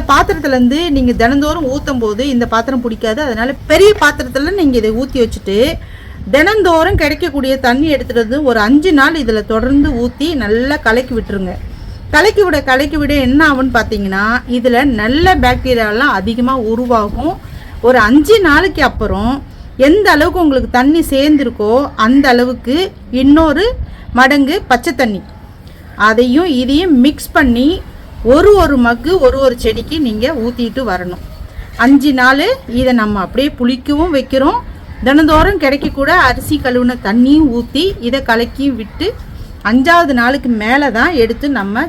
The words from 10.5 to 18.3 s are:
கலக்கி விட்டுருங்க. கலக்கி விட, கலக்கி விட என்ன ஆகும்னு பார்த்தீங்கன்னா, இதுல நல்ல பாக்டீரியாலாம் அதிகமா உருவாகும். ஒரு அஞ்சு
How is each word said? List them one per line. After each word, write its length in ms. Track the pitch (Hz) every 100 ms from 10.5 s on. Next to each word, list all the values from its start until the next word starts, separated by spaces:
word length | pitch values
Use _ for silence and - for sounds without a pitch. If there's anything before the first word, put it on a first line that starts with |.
| 220 262 294
கலக்கி 360 | 233 226 254
விட்டுருங்க. 380 | 143 - 202 180 - - - - - -
கலக்கி 320 | 302 415 415
விட, 160 | 370 294
கலக்கி 340 | 269 262 285 311
விட 160 | 285 294
என்ன 220 | 254 277
ஆகும்னு 280 | 311 269 262
பார்த்தீங்கன்னா, 520 | 240 214 214 196 190 214 247 240
இதுல 340 | 247 240 240 285
நல்ல 420 | 220 214 277 349 370
பாக்டீரியாலாம் 800 | 247 247 262 240 214 214 285 202
அதிகமா 380 | 190 233 247 269
உருவாகும். 680 | 220 226 247 233 208 220 285 381 - - - -
ஒரு 160 | 233 254
அஞ்சு 380 | 214 277 302